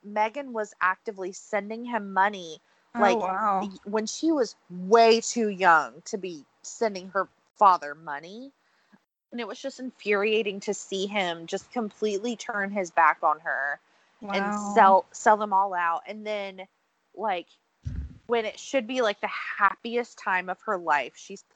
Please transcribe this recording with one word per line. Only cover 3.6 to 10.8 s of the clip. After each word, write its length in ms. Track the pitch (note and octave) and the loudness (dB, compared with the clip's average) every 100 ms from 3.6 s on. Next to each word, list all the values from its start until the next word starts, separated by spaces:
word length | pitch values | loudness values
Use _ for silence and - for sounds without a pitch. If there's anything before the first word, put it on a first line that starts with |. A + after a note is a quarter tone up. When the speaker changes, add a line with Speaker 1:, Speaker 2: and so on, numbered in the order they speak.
Speaker 1:
y-, 80 | G3+ F#3+ - | -2 -10 -6
when 200 | G#3+ G#3+ | -4 -4
she 240 | - D#4+ | -2 0
was 240 | D#4 A3 - - | 2 0 -6 -16
way 520 | F3+ F#3 A#3 A3+ A3+ | -10 4 6 8 6
too 260 | - A#3+ G#3+ | 2 -2 -2
young 520 | F#3+ F#3 D#3+ C3 C#3 - | 4 6 6 4 -6 -10
to 120 | G#3+ | -8
be 260 | F3+ D#3+ - _ | -8 -12 -16 _
sending 460 | - - A3+ F#3+ F#3+ | -18 -4 -2 -2 -6
her 200 | G3 F3+ _ _ - | -4 -4 _ _ 6
father 380 | G3+ F3 D3 D3 | 6 6 0 -12
money. 560 | E3 C#3+ E3 G#3+ C4+ _ _ _ _ _ _ _ _ | -10 -10 -12 -16 -18 _ _ _ _ _ _ _ _
And 80 | A#3+ | -10
it 80 | G#3+ | -10
was 140 | - | -10
just 180 | C4+ - | -10 -10
infuriating 800 | B3+ - G#3 G3+ G#3+ A3 F#3+ G3 | -12 -8 0 2 2 2 0 -4
to 120 | - | -6
see 320 | G3 | -6